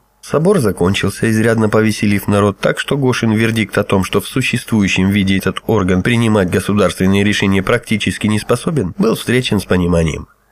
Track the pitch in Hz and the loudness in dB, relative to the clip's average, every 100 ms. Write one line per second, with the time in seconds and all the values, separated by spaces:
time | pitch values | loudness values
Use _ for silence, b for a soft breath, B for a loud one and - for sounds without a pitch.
0 | _ _ - - 165 208 110 87 95 101 | _ _ -6 -2 2 2 0 0 0 0
1 | 98 - 113 110 110 110 110 110 110 104 | -2 -2 -2 2 2 2 2 2 2 0
2 | 107 101 - 101 101 98 - - - 143 | 0 0 0 2 2 0 -2 -2 -4 -2
3 | 131 123 113 107 113 113 98 - 101 98 | 0 0 0 2 0 0 0 -2 0 0
4 | 92 104 95 - - 117 - 110 98 - | 0 -4 -4 -4 -2 -4 -2 0 0 2
5 | 95 101 95 95 95 92 - 110 92 92 | 2 2 2 0 -2 -4 -2 0 2 0
6 | 92 120 117 107 90 98 - 101 - - | 0 0 2 2 2 0 0 0 0 2
7 | 95 98 101 101 101 98 92 120 - 107 | 2 2 2 0 0 0 0 -2 -2 -2
8 | 104 90 104 107 - 123 - 156 92 - | -2 -2 -2 -2 0 -2 -2 -2 -4 -2
9 | 208 208 - 120 127 104 - 92 87 85 | -2 -2 0 -2 0 -2 0 0 2 2
10 | 82 73 78 _ _ | 0 -2 -10 _ _